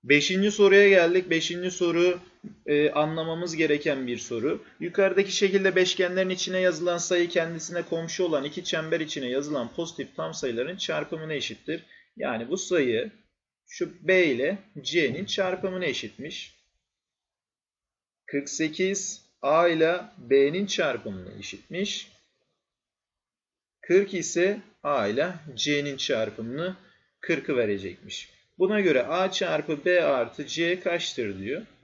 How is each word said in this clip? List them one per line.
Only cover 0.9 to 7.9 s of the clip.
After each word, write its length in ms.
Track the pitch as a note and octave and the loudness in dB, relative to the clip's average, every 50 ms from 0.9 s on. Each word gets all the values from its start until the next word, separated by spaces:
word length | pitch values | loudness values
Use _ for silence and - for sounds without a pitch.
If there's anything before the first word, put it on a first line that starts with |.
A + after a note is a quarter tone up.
| G3 F#3 E3+ E3+ F3 F#3 F3+ F3+ | 8 8 6 6 4 2 2 2
Beşinci 420 | E3 D#3+ D#3+ - F3 F3 F3+ F#3 | -2 -2 0 -4 -6 -4 -6 -6
soru, 480 | F3+ - F3+ E3+ E3 E3+ F3 F3+ F3+ F3+ - _ _ _ - - - _ _ | -2 0 0 0 2 4 4 2 2 0 -8 _ _ _ -20 -20 -20 _ _
e, 240 | - D3 D3 D3+ D3 | 0 2 2 2 2
anlamamız 680 | - D3+ D3+ D#3 D#3+ E3 D#3+ E3 E3 E3 F3 F3 D#3+ | 2 2 0 0 0 -4 -4 -4 -4 -4 -4 -6 0
gereken 520 | D#3 D#3+ D3 D3 D3 D3 D#3+ C#3+ C3+ C3 | 0 2 2 2 2 2 -2 -2 -2 -2
bir 100 | A#2+ A#2+ | -4 -6
soru. 460 | A2+ - - B2 A#2 A2 D3 F3 - - - - _ | -6 -6 -6 -6 -2 -2 -2 -2 -4 -8 -16 -12 _
Yukarıdaki 520 | D#3 F3+ F3+ - G3 F#3+ F#3 G3 G3 F#3+ | -8 -4 2 2 2 4 4 2 0 0
şekilde 440 | - - G#3 F#3+ F#3 G3 F#3+ G3 F3 | 0 0 0 2 2 4 2 4 4
beşgenlerin 540 | F#3 F#3 F#3 - - F3+ F3 F3+ F#3 F#3+ F#3 | 4 2 2 2 0 0 0 2 0 0 0
içine 300 | F#3 F3+ - F3+ F#3 F#3 | 0 -4 -4 -2 0 2
yazılan 380 | F#3 F3+ F3 D#3 F3 F3 F3 | 2 2 2 2 -2 -2 -2
sayı 320 | E3+ - - F#3 F3 F3 E3+ | -2 -2 0 2 2 2 2
kendisine 520 | F3 F3+ E3 E3 E3+ D#3+ - - F3 F3 | 2 0 0 0 -6 -8 -10 -6 -6 -6
komşu 420 | E3 - | -4 -4